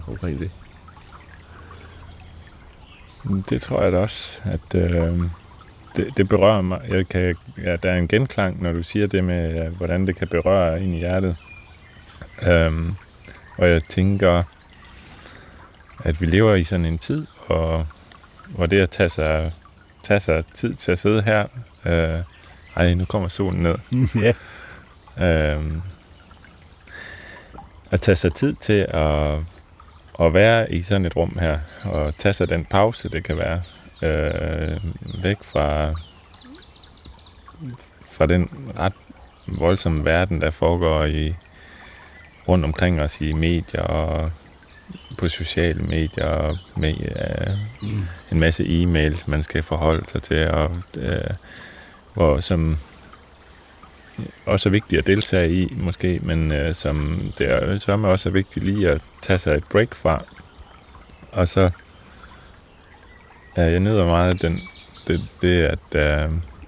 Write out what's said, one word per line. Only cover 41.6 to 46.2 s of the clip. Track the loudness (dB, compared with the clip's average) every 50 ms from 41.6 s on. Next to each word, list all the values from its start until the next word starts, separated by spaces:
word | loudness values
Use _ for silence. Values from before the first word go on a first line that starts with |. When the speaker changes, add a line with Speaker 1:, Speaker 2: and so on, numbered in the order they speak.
| -20 -20 -20 -20 -20 -20 -20 -20 -20 -20 -20 -20 -20 -20 -20 -6 0
Speaker 2:
rundt | 2 2 2 2
omkring | 0 0 0 0 0 2 0
os | -2 -2 -4 -4
i | -4 -2 0
medier | 0 2 2 2 0 -2 -4 -4 -4
og | -2 -2 -2 -2 -2 -2 -2 -2 -4 -4 -6 -10 -14 -20 -20 -20 -20 -20 -20 -20 -20 -20 -20 -20 -18 -18 -8
på | -4 -4
sociale | -4 -4 -4 -8 -6 -2 0 0 0 0 -2 -4 -2
medier, | -2 -2 -2 -2 -2 -4